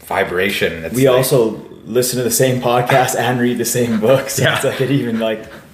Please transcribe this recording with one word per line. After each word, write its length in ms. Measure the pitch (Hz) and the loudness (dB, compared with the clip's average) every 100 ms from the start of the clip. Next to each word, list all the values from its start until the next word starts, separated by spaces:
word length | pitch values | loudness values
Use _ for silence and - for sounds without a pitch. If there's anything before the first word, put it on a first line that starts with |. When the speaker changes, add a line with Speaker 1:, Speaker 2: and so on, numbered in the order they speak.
| - | -6
Speaker 1:
vibration. 800 | 90 92 87 101 - 92 82 | -2 -2 0 -2 0 -2 -4
It's 100 | 85 | -6
Speaker 2:
We 140 | 120 131 | 2 4
Speaker 1:
like 80 | 127 | 4
Speaker 2:
also 440 | 135 139 110 - - - | 4 2 2 -2 -10 -18
listen 320 | - 120 123 123 | -4 -2 0 -2
to 40 | |
the 80 | 139 | -2
same 300 | - 131 120 | 2 2 0
podcast 580 | 123 120 123 135 123 - | 0 0 2 2 2 0
and 220 | 120 123 | -2 0
read 180 | 123 110 | 0 0
the 60 | |
same 340 | 113 123 120 110 | -2 -2 0 0
books. 360 | 110 135 - | 2 2 0
So 80 | - | -2
Speaker 1:
Yeah. 100 | - | 0
Speaker 2:
it's 100 | 113 | 0
like 160 | 135 110 | -2 -2
it 100 | 131 | 0
even, 260 | 139 120 113 | 0 0 -2
like, 220 | 113 107 - - - | -2 -4 -8 -20 -14